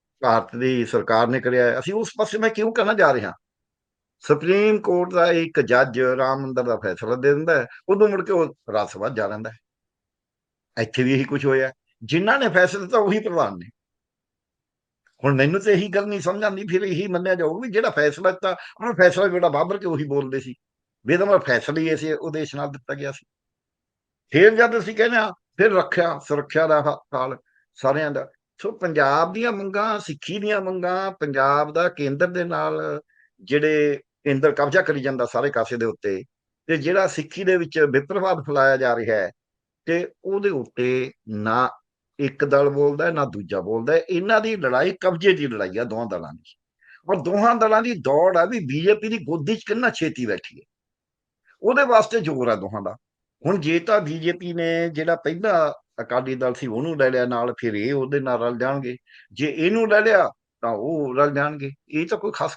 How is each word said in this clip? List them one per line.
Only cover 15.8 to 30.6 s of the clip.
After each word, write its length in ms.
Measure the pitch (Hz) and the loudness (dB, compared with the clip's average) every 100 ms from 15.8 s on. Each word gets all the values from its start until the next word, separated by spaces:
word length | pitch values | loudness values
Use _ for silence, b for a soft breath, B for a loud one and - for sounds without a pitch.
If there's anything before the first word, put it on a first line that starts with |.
| 208 | 0
ਗੱਲ 200 | 190 208 | -4 -4
ਨਹੀਂ 120 | 202 | -6
ਸਮਝ 240 | 165 208 | -6 -4
ਆਉਂਦੀ, 200 | 214 190 202 | -4 -6 -6
ਫਿਰ 100 | 180 | -4
ਇਹੀ 260 | 196 165 202 | -4 -4 -4
ਮੰਨਿਆ 280 | 180 185 185 | -4 -2 -2
ਜਾਊਗਾ 320 | 156 175 247 | -2 -4 -4
ਵੀ 40 | |
ਜਿਹੜਾ 180 | 202 226 | -2 -2
ਫੈਸਲਾ 420 | - 147 147 185 | 0 0 0 -2
ਦਿੱਤਾ, 240 | 185 190 175 B - | -2 -4 -6 B -10
ਉਹਨਾਂ 120 | 233 | -6
ਫੈਸਲਾ 320 | 175 180 180 196 | 4 4 6 2
ਵੀ 60 | |
ਬੜਾ 180 | 180 170 | 2 2
ਬਾਬਰ 280 | 143 175 196 | 2 -2 -2
ਕੇ 80 | 185 | -4
ਉਹੀ 180 | 151 | -4
ਬੋਲਦੇ 360 | 151 139 135 135 | -2 -2 -2 -6
ਸੀ 140 | 131 120 _ _ _ _ 117 | -8 -14 _ _ _ _ 0
ਵੀ 80 | |
ਇਹਦਾ 120 | 175 202 | 2 4
ਮਤਲਬ 160 | 190 | 4
ਫੈਸਲਾ 400 | 139 120 - 151 | 4 0 0 -2
ਹੀ 80 | 160 | -2
ਇਸੇ 240 | 151 156 | -2 -2
ਉਦੇਸ਼ 420 | 156 165 156 151 143 | -4 -4 -6 -6 -6
ਨਾਲ 160 | 143 | -8
ਦਿੱਤਾ 220 | 139 - | -10 -12
ਗਿਆ 180 | 139 139 | -10 -10
ਸੀ। 140 | 139 _ _ _ _ _ _ _ _ _ _ _ | -12 _ _ _ _ _ _ _ _ _ _ _
ਫਿਰ 240 | 143 202 220 | 6 8 8
ਜਦ 220 | 233 226 | 4 2
ਅਸੀਂ 180 | 190 214 | -4 0
ਕਹਿੰਦੇ 220 | 233 240 | 0 0
ਹਾਂ, 140 | 208 | -2
ਫਿਰ 420 | 185 _ - 214 | -6 _ 0 2
ਰੱਖਿਆ 460 | 190 - - 170 147 - | 4 2 0 0 -4 -4
ਸੁਰੱਖਿਆ 400 | 147 143 156 160 | -6 -2 0 2
ਦਾ 140 | 151 | 2
ਹ-, 360 | 147 143 - 135 | 2 -4 -6 -6
ਹਾਲ 200 | 127 127 _ _ _ | -6 -8 _ _ _
ਸਾਰਿਆਂ 380 | - 131 143 151 | -4 -2 0 -2
ਦਾ। 200 | 139 135 _ _ _ | -4 -8 _ _ _
ਸੋ 100 | 202 | -10
ਪੰਜਾਬ 600 | 220 180 151 139 147 170 | -6 -4 2 2 4 2
ਦੀਆਂ 180 | 196 233 | -2 -4
ਮੰਗਾਂ, 480 | 202 196 202 220 208 | -4 -4 -4 -2 -4
ਸਿੱਖੀ 400 | - 143 - 208 | -6 -10 -10 -6
ਦੀਆਂ 220 | 208 208 | -2 -2